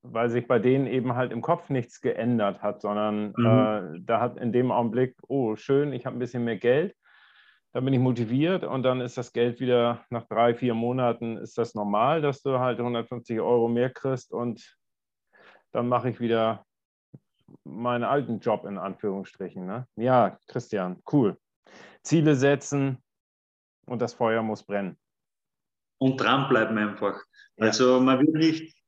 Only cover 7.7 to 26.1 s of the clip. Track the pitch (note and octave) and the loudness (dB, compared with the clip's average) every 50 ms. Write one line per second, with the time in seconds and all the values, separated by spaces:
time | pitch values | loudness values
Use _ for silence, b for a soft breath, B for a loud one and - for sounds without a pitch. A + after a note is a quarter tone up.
7.7 | _ B2 C3 C3+ C3+ B2 B2+ C3 B2 A#2 A#2 G#2+ A#2+ C3+ D3+ E3+ F#3+ F3+ - - | _ -4 0 2 2 4 4 2 2 0 -2 -2 0 0 2 0 0 -2 -4 -4
8.7 | C3 C3 A#2+ C3 B2+ B2+ B2 B2 - C3 A#2+ - _ A#2+ A#2+ B2 A#2+ - C3+ B2 | -4 0 0 0 0 0 -4 -6 -8 -10 -10 -6 _ 0 0 0 0 -2 0 2
9.7 | B2 A#2+ A#2 A#2+ A#2 A#2 - _ A#2+ A2+ G#2 _ G#2+ G#2+ A#2 A#2+ A#2 A#2 B2+ B2 | 4 4 4 2 0 -4 -8 _ -8 -8 -8 _ 2 4 4 4 2 2 -2 -2
10.7 | A2+ A2+ A#2 A#2+ B2+ C3 B2+ A#2+ A2+ - A#2+ A#2 A2+ G2+ A2 A2+ - - A2+ A#2 | 0 0 -2 -2 0 0 0 0 0 -2 -6 -8 -8 -8 -12 -8 -4 -4 -4 -4
11.7 | _ G#2+ G#2 G2+ G2+ G#2 A#2 C3+ D#3+ E3 D3 C#3+ C3 - _ C#3 C3+ B2+ B2+ B2+ | _ -6 -4 0 0 2 2 2 2 2 0 -2 -2 -2 _ -2 0 0 0 0
12.7 | A#2 A2 A#2+ A#2+ A#2+ A#2 A#2 - B2+ A#2+ A#2+ - A#2 A2+ E2+ G#2 A#2+ A#2+ A#2 A#2 | -2 -2 -4 -2 -2 -4 -4 -6 -10 -12 -8 -6 -4 -2 0 2 2 2 2 2
13.7 | A#2 A#2+ B2 C3 B2+ - - C3+ C3 B2+ - _ - A2+ A#2+ A#2+ G#2+ - - - | 2 0 0 -2 -2 -4 -4 -4 -4 -4 -8 _ -8 -6 -6 -6 -6 -8 -16 -20
14.7 | _ _ _ _ _ _ _ _ _ _ _ b b b b b b b b _ | _ _ _ _ _ _ _ _ _ _ _ b b b b b b b b _
15.7 | - A#2+ A#2+ A#2+ B2 A#2+ A#2 B2+ G#2+ - A#2+ A2+ A2+ A2+ A2+ A2+ A2 G2+ _ _ | -6 -4 -2 0 0 0 0 -2 -4 -4 -2 0 2 2 2 0 -2 -4 _ _
16.7 | _ _ _ _ _ _ _ _ - - _ _ _ _ _ - - _ _ - | _ _ _ _ _ _ _ _ -20 -20 _ _ _ _ _ -20 -20 _ _ -16
17.7 | C#2 G#2 A#2+ A#2+ B2 A#2+ A#2+ G#2 C3+ C#3+ C3 A#2 A2+ F#2+ - A#2+ G#2+ - - G2+ | -10 -6 -4 -2 -2 -2 -2 0 0 -2 -2 -4 -8 -4 -2 -2 -2 -2 -4 -10
18.7 | G2+ F#2 F2 G2 F#2+ _ - G#2 F#2+ G2 F#2+ - _ _ F#2+ F#2 - F#2 F2+ F#2 | -8 -8 -8 -8 -8 _ -6 -6 -4 -6 -8 -12 _ _ -12 -12 -10 -12 -10 -8
19.7 | G2+ B2 B2+ _ _ G#2+ A2+ B2+ B2+ B2 A2 F#2 - _ _ - - B2 - - | -10 -10 -10 _ _ -4 0 4 4 4 4 2 0 _ _ -8 -8 -8 -6 -4
20.7 | - G2+ F2+ F2+ F2+ - _ - - D3 A#2+ G2 E2+ _ _ _ _ _ B B | -6 -4 -4 -4 -8 -10 _ 0 2 2 2 2 0 _ _ _ _ _ B B
21.7 | B B B B B B B - D3+ E3+ D3 D#3 D3 B2+ C3 C#3 C#3+ C3+ - - | B B B B B B B 0 2 4 4 4 4 4 4 2 2 2 -2 -4
22.7 | C#3+ C#3+ C3+ C3+ C3 - _ _ _ _ _ _ _ _ _ _ _ _ _ _ | -2 -2 -2 -2 -4 -8 _ _ _ _ _ _ _ _ _ _ _ _ _ _
23.7 | _ _ _ - B2 A2 B2 A#2 - - B2 A2+ A2+ A2+ A2 A2 G#2+ G2+ - - | _ _ _ -10 -4 -4 -4 -6 -2 -2 0 0 0 0 -2 -2 -6 -8 -8 -6
24.7 | G#2 G2+ G2 F2+ - _ _ _ _ _ _ _ _ _ _ _ _ _ _ _ | -4 -4 -4 -6 -10 _ _ _ _ _ _ _ _ _ _ _ _ _ _ _
25.7 | _ _ _ _ _ _ C3 C3 | _ _ _ _ _ _ 0 0